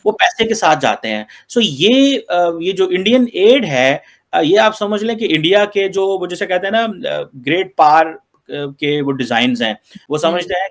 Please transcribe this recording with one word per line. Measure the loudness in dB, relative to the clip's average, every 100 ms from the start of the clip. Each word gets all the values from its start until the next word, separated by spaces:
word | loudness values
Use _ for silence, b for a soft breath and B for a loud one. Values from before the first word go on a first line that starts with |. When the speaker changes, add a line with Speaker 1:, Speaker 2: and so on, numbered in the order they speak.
| -4
Speaker 1:
वो |
पैसे | 0 0 0
के | -2
साथ | 0 2 2
जाते | 0 -2 -4
हैं। | -6 -8 B B
So | -2
ये, | -2 2 2 4 4 0 -2
अ, | 0 0 -2
ये | -4
जो | -2 0
इंडियन | 0 2 2 2
एड | 2 4 4
है, | 2 0 2 0 b b _
अ, | -2
ये | 2 4
आप | 2
समझ | 0 -4 -2
लें | -4 -4
कि | -2
इंडिया | 0 2 2
के | 2 0 -2
जो, | -2 -2 -2
वो | -6
जिसे | -6 -4
कहते | -2 -2
हैं |
ना, | -2
अ, | -2 -6 -6 -6 -8 -10
ग्रेट | -2 -2 -2 2
पावर, | 4 4 2 -4 _ _
अ, | -12
के | -10 -10 -6 -2 -2
वो | -2
डिजाइन्स | -2 0 2 2 0
हैं, | -2 -4 B B B
वो | -2
Speaker 2:
हम्म। | 0
Speaker 1:
समझते | -2 -4
हैं | -6 -6